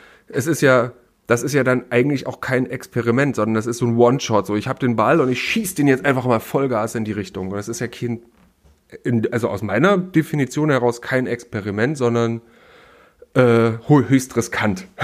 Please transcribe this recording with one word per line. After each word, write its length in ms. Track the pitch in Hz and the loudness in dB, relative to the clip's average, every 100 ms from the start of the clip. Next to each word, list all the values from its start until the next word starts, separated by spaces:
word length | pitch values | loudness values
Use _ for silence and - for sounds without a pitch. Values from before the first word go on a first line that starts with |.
| - _ - | -20 _ -8
Es 180 | - 131 | -4 -2
ist 140 | 156 | 2
ja, 320 | 139 127 120 - _ _ - | 4 4 2 -6 _ _ -2
das 160 | 117 | 0
ist 120 | 127 | 0
ja 100 | 139 | 0
dann 200 | 127 127 - | 2 0 0
eigentlich 360 | 120 139 135 - | 0 2 -2 -4
auch 140 | 120 | -8
kein 260 | - 127 127 | -4 -2 -2
Experiment, 720 | 127 - 123 113 117 143 110 | -6 -8 -4 0 2 0 0
sondern 180 | 107 | 0
das 120 | 110 113 | 0 -2
ist 120 | 123 | -2
so 80 | 123 | 0
ein 100 | 117 | 4
One-Shot. 500 | 120 139 - 107 95 | 4 4 0 0 0
So, 100 | 104 | -2
ich 120 | 131 | -4
hab 120 | 131 | -2
den 160 | 127 110 | -2 0
Ball 240 | 110 165 | 2 2
und 80 | 131 | 2
ich 140 | 127 | -2
schieß 320 | - 226 202 | -2 -2 -2
den 120 | - 143 | 0 2
jetzt 180 | 135 | 2
einfach 220 | 143 131 123 | 2 0 0
mal 140 | 113 | 0
Vollgas 540 | - 147 135 113 113 | 0 -2 0 -2 -2
in 100 | 117 | -4
die 80 | 107 | -6
Richtung. 360 | 104 95 95 95 | -6 -8 -8 -8
Und 80 | 101 | -8
das 120 | 104 | -8
ist 120 | 113 | -8
ja 80 | 117 | -8
kein, 320 | - 120 117 - _ _ _ _ _ _ - | -6 -6 -6 -10 _ _ _ _ _ _ -8
in, 280 | - 120 107 | 0 0 2
also 160 | 123 110 | 0 -2
aus 140 | 98 | -4
meiner 340 | 101 104 180 196 | -2 2 2 2
Definition 760 | 185 160 151 147 127 147 156 | 0 0 0 -2 -2 -2 0
heraus 300 | 131 120 117 | 2 0 -2
kein 280 | - 131 123 | -2 -2 -2
Experiment, 680 | 120 - 113 101 101 123 151 | -6 -6 -8 -4 0 0 0
sondern, 440 | 120 117 117 117 - - - - - _ _ _ - | 0 2 0 -4 -10 -20 -20 -20 -20 _ _ _ -4
äh, 380 | 135 123 117 113 113 - | 2 4 6 4 0 4
hö-, 220 | 147 113 | 4 4
höchst 280 | 131 127 117 | 2 0 -4
riskant, 500 | 113 - 110 92 - - | -4 -2 -2 -2 -6 -8